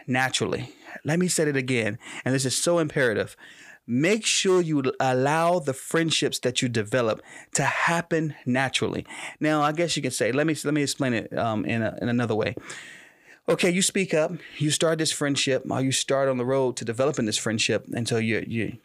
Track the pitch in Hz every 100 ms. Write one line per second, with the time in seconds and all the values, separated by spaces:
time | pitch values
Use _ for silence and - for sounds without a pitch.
0 | - 127 131 - 104 - 123 - - -
1 | - 165 180 - 151 139 127 127 107 110
2 | - - - 135 131 - - 170 156 151
3 | 127 101 - - - - - - - 120
4 | 160 226 - - 196 185 170 151 131 -
5 | 131 127 135 156 170 180 143 127 - 165
6 | 165 - 143 - 127 120 127 117 107 131
7 | 117 104 - - - - 139 - - 170
8 | 170 165 156 139 - 123 131 - 110 -
9 | - - - - 151 156 147 156 170 156
10 | 139 - 110 127 156 151 143 151 139 -
11 | 135 117 - - 113 107 - 117 110 -
12 | 117 120 117 107 107 - - - - -
13 | - _ - - - 160 185 180 185 214
14 | 185 160 160 170 - - 147 143 165 160
15 | 156 - 147 135 - 131 - 120 135 131
16 | - 135 135 127 123 135 127 120 117 113
17 | 135 143 113 - - 110 - 107 - -
18 | 117 117 113 107 - 117 98 123